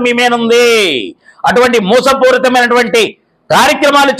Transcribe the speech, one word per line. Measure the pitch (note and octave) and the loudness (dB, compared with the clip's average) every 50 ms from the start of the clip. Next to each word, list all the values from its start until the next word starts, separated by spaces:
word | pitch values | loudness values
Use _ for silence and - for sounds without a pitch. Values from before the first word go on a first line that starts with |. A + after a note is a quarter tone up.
| B3 | -2
మీ | A#3+ A#3+ A#3+ | -2 -2 0
మీద | B3 A#3+ A#3+ A#3 | 0 0 0 -2
ఉంది. | A#3 A3+ A#3 A#3+ A#3+ A#3+ A3+ A3 G3+ F3 D3 B2 G2+ F2+ - _ _ _ _ - - | -2 -2 0 0 0 2 2 0 0 -2 -2 -4 -6 -10 -12 _ _ _ _ -6 -4
అటువంటి | - G3 B3 B3 B3 A#3+ A#3 G3 F3+ | -2 0 2 2 2 0 0 0 0
మోసపూరితమైనటువంటి | A3 B3+ B3 C4+ C4+ C4+ C4 B3+ B3+ B3+ B3+ B3+ B3 B3+ A#3+ A#3+ A#3+ B3 A#3+ A3 F3+ A3+ G#3 C#3 - _ _ _ _ _ _ - | 0 2 2 0 0 2 2 2 2 2 0 0 0 0 0 2 0 0 0 0 0 -2 -2 -2 -4 _ _ _ _ _ _ -2
కార్యక్రమాలు | D3+ F#3+ B3+ C#4+ D4 C#4+ D4 C#4+ C#4+ C#4 C#4 C#4 C4 C4 | 0 2 2 2 0 0 -2 0 0 0 0 0 0 0